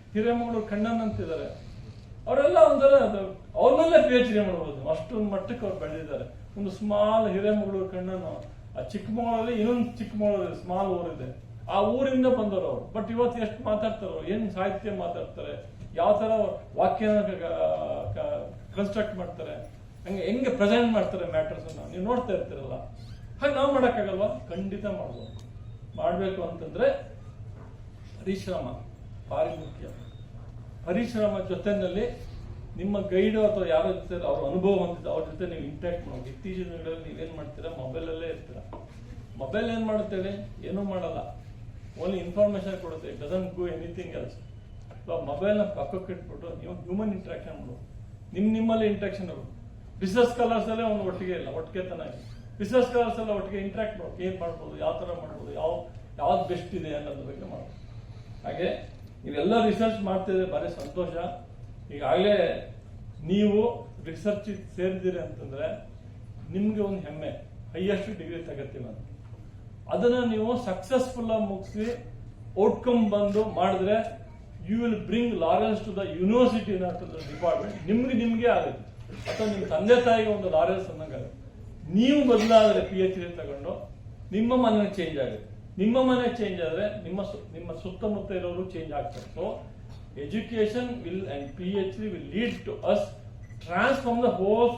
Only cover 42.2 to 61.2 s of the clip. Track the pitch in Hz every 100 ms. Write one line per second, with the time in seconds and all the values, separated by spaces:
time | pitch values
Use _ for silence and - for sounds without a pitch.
42.2 | 175 190 208 196 196 185 170 160 143 139
43.2 | 147 185 185 180 175 160 170 175 175 -
44.2 | - - - - - - - - - 165
45.2 | 151 147 196 208 190 - 185 185 - 180
46.2 | - - 170 160 165 180 170 190 214 185
47.2 | 175 165 - 143 131 123 - - - -
48.2 | - 170 214 220 226 220 214 196 202 190
49.2 | 180 135 - - - - - - 185 214
50.2 | 240 - 233 226 220 226 226 202 190 180
51.2 | 180 170 - 160 160 190 180 165 - -
52.2 | - - - - 208 247 233 240 233 233
53.2 | 214 202 190 202 196 214 220 190 160 175
54.2 | 185 180 170 165 151 151 156 - 175 170
55.2 | - 117 - - 160 - - - - -
56.2 | 147 - - 175 160 185 156 147 147 135
57.2 | 139 - - - - - - - - -
58.2 | - - - - 180 - - - - -
59.2 | - 143 175 226 214 180 220 214 196 185
60.2 | 196 185 185 196 208 175 - 185 170 170